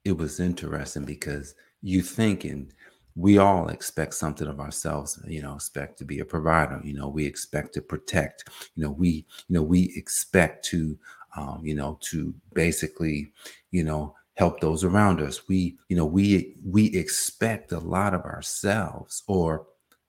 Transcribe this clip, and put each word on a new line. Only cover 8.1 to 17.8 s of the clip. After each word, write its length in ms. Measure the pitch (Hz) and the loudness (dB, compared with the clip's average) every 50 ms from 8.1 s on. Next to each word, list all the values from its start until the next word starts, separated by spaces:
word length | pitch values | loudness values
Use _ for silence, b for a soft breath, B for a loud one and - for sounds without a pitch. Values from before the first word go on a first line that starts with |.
| - 85 71 - - - - B B B B B _ | 0 0 0 0 -6 -16 -20 B B B B B _
you 100 | - 78 | -6 -4
know, 60 | 73 | -4
we, 360 | 69 73 90 90 80 78 76 B B B B - | 0 2 2 2 2 0 -6 B B B B 0
you 60 | 90 | 2
know, 80 | 85 | 2
we 320 | 76 78 90 92 90 - - | 4 6 6 4 4 4 -2
expect 680 | - - - - - - - - 92 82 76 - - - | -10 -8 -6 -6 -6 -4 4 4 4 4 4 0 -6 -6
to, 320 | - - 85 80 78 76 - B B B B B B - | -2 -2 0 0 -2 -4 -8 B B B B B B -12
um, 280 | 76 73 69 71 76 80 | -10 -10 -8 -10 -8 -6
you 100 | 76 76 | -4 -4
know, 240 | 73 71 71 78 - | -2 -4 -6 -8 -8
to 320 | - - - 80 76 76 - - _ _ | -10 -6 -6 -4 -4 -6 -8 -10 _ _
basically, 800 | - - 82 85 78 - - 78 - - 82 80 76 73 73 - B B B B B B B B | 0 2 2 2 2 0 -4 -6 -4 -2 -2 -2 -2 -2 -6 -8 B B B B B B B B
you 120 | - 90 | 0 0
know, 320 | 80 78 78 76 76 76 b b b b _ | 2 2 0 -2 -4 -6 b b b b _
help 260 | - 95 85 - - | 2 2 2 2 0
those 240 | 80 78 80 80 92 | 0 0 0 2 0
around 340 | 87 90 104 107 101 87 76 | 2 4 6 6 6 4 2
us. 260 | 76 69 - - _ - | 0 -4 -6 -12 _ -2
We, 300 | 95 92 90 87 - _ _ _ | 0 0 0 0 -4 _ _ _
you 80 | 92 | 2
know, 80 | 87 80 | 2 2
we, 540 | 76 82 98 101 101 101 90 - - - - | 4 4 4 6 6 6 4 4 -2 -14 -12
we 320 | - 98 90 107 107 107 - | -10 2 4 4 4 6 2
expect 800 | 92 80 - - - - - - - - 113 107 101 - - | 0 -2 -2 -4 -4 -4 -4 -4 -2 -2 -2 -2 -4 -6 -8
a 60 | - | -8
lot 340 | 80 | -6